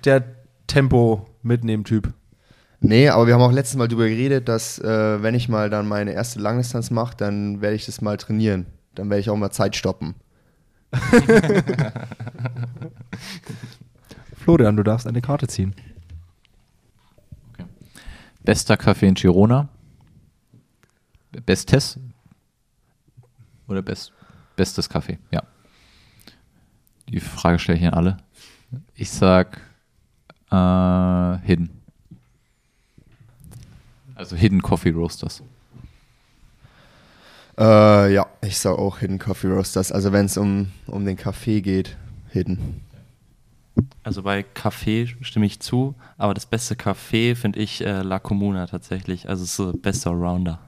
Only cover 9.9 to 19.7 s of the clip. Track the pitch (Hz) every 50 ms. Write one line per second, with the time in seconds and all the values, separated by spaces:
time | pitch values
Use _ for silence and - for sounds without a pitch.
9.9 | 92 - - 78 - - _ _ _ _ _ _ _ _ _ _ _ _ _ _
10.9 | - 123 120 123 - 240 - - 226 220 190 156 208 196 151 - - 123 143 110
11.9 | - - - - - _ 113 110 - - 120 123 120 120 120 120 120 - - 160
12.9 | - - - - - - - - 196 175 _ - - - - - - _ - _
13.9 | _ _ _ _ - - - - - - - - 170 160 123 107 107 107 101 104
14.9 | 107 117 - 120 117 120 120 - 143 143 - - - - 98 98 98 - - -
15.9 | - - - - - - - _ _ _ _ _ _ _ _ _ _ _ _ _
16.9 | _ _ _ _ _ _ _ _ - - _ - - - 180 175 - _ - -
17.9 | _ - - - - - - - _ _ _ - 104 - - - 113 - - -
18.9 | 98 - - 98 95 - - 92 85 92 101 113 120 135 147 139